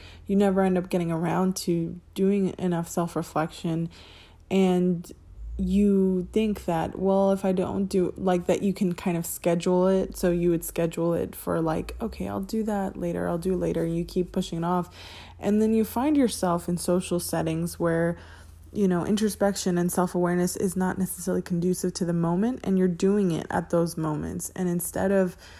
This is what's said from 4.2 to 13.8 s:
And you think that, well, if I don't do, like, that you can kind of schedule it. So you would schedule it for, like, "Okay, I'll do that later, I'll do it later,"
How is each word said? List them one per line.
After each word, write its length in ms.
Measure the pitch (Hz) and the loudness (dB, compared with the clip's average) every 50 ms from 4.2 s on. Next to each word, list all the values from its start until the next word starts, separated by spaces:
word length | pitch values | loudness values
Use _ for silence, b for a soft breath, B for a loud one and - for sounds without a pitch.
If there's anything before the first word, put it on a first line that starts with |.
| B B B B - - | B B B B -6 0
And 640 | 185 190 190 185 180 180 180 180 180 170 175 - - - - - - - - - - | 2 4 4 4 4 4 4 2 0 0 -4 -10 -16 -20 -20 -20 -16 -14 -12 -10 -6
you 680 | - 190 180 185 202 208 202 196 196 190 190 185 180 175 180 - | -4 -2 2 4 4 4 6 6 4 4 4 2 0 -2 0 0
think 320 | 220 220 214 208 - - | 2 2 2 0 -2 -2
that, 320 | - 170 160 165 - - | -2 0 0 -2 -2 -4
well, 340 | - 185 196 190 196 196 196 | -2 0 2 4 4 4 4
if 140 | 196 196 - | 2 2 2
I 60 | 190 | 0
don't 340 | 190 185 180 - 202 196 202 | 0 0 0 -2 -2 -2 -2
do, 280 | 190 - 190 180 - - | 0 0 0 0 0 -2
like, 300 | - - 185 180 175 175 | -2 0 0 2 2 2
that 160 | - 180 - - | 0 0 2 0
you 100 | 202 185 | 0 0
can 200 | - 202 175 175 | 0 0 -2 -2
kind 220 | - - 190 170 | -2 -2 -2 -2
of 100 | 165 170 | -2 -4
schedule 640 | - - - - 175 170 175 170 185 180 180 180 | -6 -6 -2 0 0 0 2 2 2 2 4 4
it. 300 | 190 190 190 - - - | 4 2 2 0 -2 -4
So 140 | - - 180 | -2 0 0
you 180 | 175 175 170 175 | 2 2 2 2
would 140 | 170 165 165 | 2 0 -2
schedule 480 | - - - 170 165 165 - 165 170 170 | -4 -4 -2 -2 -2 -2 -2 -2 0 0
it 220 | - - - - | -2 -2 -4 -8
for, 260 | - - 175 170 165 | -8 -4 -2 -2 0
like, 340 | 165 160 160 170 - - - - | 0 0 -2 -2 -4 -8 -8 -8
"Okay, 260 | 226 214 - - 196 | -8 -8 -6 -6 -6
I'll 140 | 202 202 202 | -6 -6 -6
do 220 | 196 190 220 220 214 | -6 -4 -4 -4 -2
that 340 | 220 208 202 196 190 - | -2 -2 -2 -2 -4 -4
later, 300 | - 180 175 170 175 175 | -6 -4 -4 -2 -2 -2
I'll 100 | 175 175 | -2 -2
do 160 | 170 165 190 185 | -2 0 -2 0
it 40 | |
later," 260 | 180 175 165 165 165 | 0 0 0 0 0